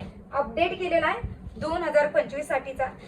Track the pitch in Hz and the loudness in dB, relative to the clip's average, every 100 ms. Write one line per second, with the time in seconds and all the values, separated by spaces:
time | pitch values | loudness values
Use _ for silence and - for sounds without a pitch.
0 | - - - 277 226 285 359 370 359 330 | -14 -14 -4 -2 -2 2 0 0 2 2
1 | 311 453 - - - - 311 349 320 294 | 2 0 -4 -8 -12 -6 -4 -2 4 4
2 | 294 302 - 277 302 277 269 262 262 - | 6 4 0 -4 -2 -2 -2 -4 -4 -4